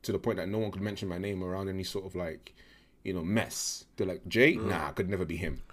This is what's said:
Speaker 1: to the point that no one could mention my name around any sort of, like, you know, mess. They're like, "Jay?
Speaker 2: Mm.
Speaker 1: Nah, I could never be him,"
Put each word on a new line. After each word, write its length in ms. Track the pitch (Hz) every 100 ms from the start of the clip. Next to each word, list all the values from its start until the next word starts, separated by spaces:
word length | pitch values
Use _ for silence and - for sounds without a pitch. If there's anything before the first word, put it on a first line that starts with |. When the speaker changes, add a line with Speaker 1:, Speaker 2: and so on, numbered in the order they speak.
Speaker 1:
to 100 | -
the 60 | 104
point 200 | 120 95
that 120 | 87
no 80 | 107
one 140 | 107
could 100 | 95
mention 260 | 104 101 98
my 120 | 87
name 240 | 101 98
around 260 | 90 92 95
any 140 | 95
sort 220 | 95 101 95
of, 80 | 90
like, 400 | 85 - - - - - - -
you 100 | -
know, 100 | 90
mess. 640 | 82 110 90 - - - - -
They're 120 | 90
like, 200 | 87 90
"Jay? 280 | 110 139 -
Speaker 2:
Mm. 140 | 101
Speaker 1:
Nah, 180 | 87 73
I 40 |
could 180 | 73 95
never 160 | 98 85
be 120 | 82
him," 240 | 85 69 -